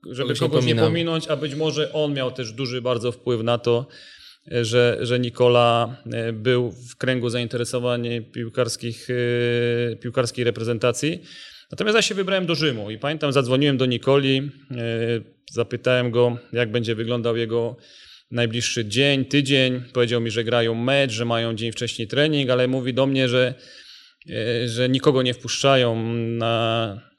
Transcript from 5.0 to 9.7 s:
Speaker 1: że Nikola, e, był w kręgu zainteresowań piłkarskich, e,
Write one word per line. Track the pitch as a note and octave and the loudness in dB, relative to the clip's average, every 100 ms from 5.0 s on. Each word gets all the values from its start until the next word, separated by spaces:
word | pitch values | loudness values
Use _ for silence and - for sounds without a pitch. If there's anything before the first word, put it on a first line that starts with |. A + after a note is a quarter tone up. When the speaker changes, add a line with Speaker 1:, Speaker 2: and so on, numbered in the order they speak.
Speaker 1:
że | A#2+ B2 | 0 0
Nikola, | B2 - B2 B2 A#2+ A#2 A#2 B2 A#2 | -2 2 4 6 6 4 0 -6 -8
e, | A#2 A2+ | -6 -6
był | A2 A2 B2 A#2+ | -4 0 2 0
w | A#2+ B2 - | -6 -18 -6
kręgu | B2+ B2+ A#2+ | -2 0 -2
zainteresowań | A#2+ A#2+ A#2+ A#2 B2+ B2 A#2+ A#2+ A#2+ A2+ | -2 -4 -4 -4 -2 -2 -2 -2 -6 -8
piłkarskich, | - A2+ A#2+ A#2 - A#2 A2+ - | -10 -8 -2 -2 -2 -8 -10 -6
e, | B2 A#2+ A#2+ A#2+ A#2+ A#2+ | -2 0 0 0 2 0